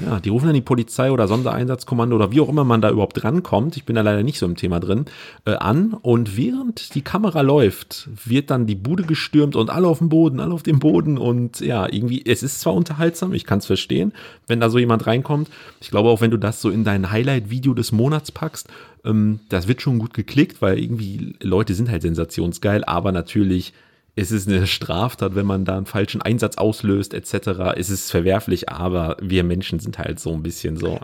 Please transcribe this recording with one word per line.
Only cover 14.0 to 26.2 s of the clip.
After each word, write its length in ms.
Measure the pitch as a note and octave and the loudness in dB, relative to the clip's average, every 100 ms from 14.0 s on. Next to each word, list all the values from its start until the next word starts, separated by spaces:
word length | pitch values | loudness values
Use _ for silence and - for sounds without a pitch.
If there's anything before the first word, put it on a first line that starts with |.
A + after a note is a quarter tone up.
| G2+ - - - - | -2 -4 -14 -12 -4
wenn 140 | A#2 | 0
da 100 | A#2 | 2
so 80 | A#2+ | 4
jemand 300 | A#2+ A2+ A#2 | 4 2 2
reinkommt. 400 | A#2 C3+ D3 D3+ - - - | 0 0 -2 -4 -8 -20 -20
Ich 100 | - | -4
glaube 180 | G#2 A2+ | 2 4
auch, 120 | A2+ | 4
wenn 100 | A#2 | 4
du 60 | A2 | 2
das 240 | G2+ - | 0 -2
so 100 | A2 | -2
in 140 | G2+ | 0
dein 260 | G#2+ G2+ F#2 | 2 0 0
Highlight-Video 640 | G#2+ B2+ C3 G#2 B2+ C3+ | 0 0 -2 -2 -2 0
des 160 | B2 A#2 | 0 0
Monats 400 | G#2+ C3 D3+ C#3+ | 2 2 0 -4
packst, 360 | - D#3+ - - - - _ | -8 -10 -10 -16 -18 -20 _
ähm, 360 | - A2 G#2+ G#2+ - | -2 2 2 0 -2
das 180 | F#2+ F#2 | -2 0
wird 140 | A#2 | -2
schon 160 | D3 A#2+ | 0 -2
gut 160 | A2 | -2
geklickt, 480 | - - C#3 F#3 - | -6 -2 2 0 2
weil 160 | G2 G2 | 0 2
irgendwie 560 | A#2 A#2 G2 G#2 - - | 0 -4 -6 -8 -10 -8
Leute 320 | G2+ F#2 A2+ | 0 0 2
sind 160 | F#2 A#2 | 0 0
halt 120 | F2+ | 0
sensationsgeil, 800 | E2+ E2 E2 - F2 E2+ G2+ G2+ | -2 -2 -4 -4 -4 -2 0 0
aber 260 | - F2 G2 | 0 -2 0
natürlich 600 | F#2 E2 G#2 G2 F#2 - - _ _ _ | -2 0 0 2 2 -2 -12 _ _ _
es 160 | - F#2+ | -6 -2
ist 160 | G#2+ G2 | -2 0
eine 180 | F#2 F#2 | 2 2
Straftat, 680 | - - E2+ A2+ - G2 | -2 -4 -2 -4 -2 -4
wenn 120 | F#2+ G2 | 0 0
man 180 | G2 | 0
da 120 | F#2+ F#2+ | -2 -4
einen 100 | G2 | -4
falschen 340 | G#2 G2+ A2 | -4 -2 -2